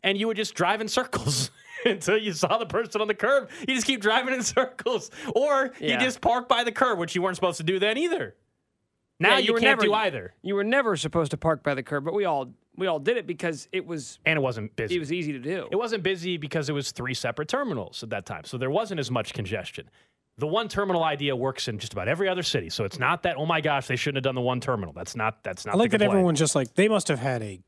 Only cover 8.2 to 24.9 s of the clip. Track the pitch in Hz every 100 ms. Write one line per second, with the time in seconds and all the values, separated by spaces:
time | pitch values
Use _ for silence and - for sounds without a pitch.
8.2 | 117 - _ _ _ _ _ _ _ _
9.2 | 185 202 214 233 247 262 214 214 208 135
10.2 | 87 _ 180 202 208 262 240 175 156 170
11.2 | 147 151 165 151 - 135 123 147 143 202
12.2 | 190 147 127 127 _ - 185 160 139 240
13.2 | 160 175 175 156 - 185 170 165 131 -
14.2 | - 160 131 113 110 - 113 180 147 175
15.2 | 156 139 123 185 - 190 233 220 175 190
16.2 | 170 180 147 165 143 147 135 - 123 127
17.2 | 123 117 151 262 277 143 90 - 113 107
18.2 | 95 90 - 127 131 156 220 180 123 123
19.2 | 107 - 98 104 90 - - _ _ _
20.2 | _ - 147 190 220 185 202 180 160 143
21.2 | 143 131 135 127 - 107 113 - 95 165
22.2 | 196 185 170 131 85 - 101 - 131 165
23.2 | 180 139 156 165 156 143 - 127 - 135
24.2 | 131 127 123 127 127 120 90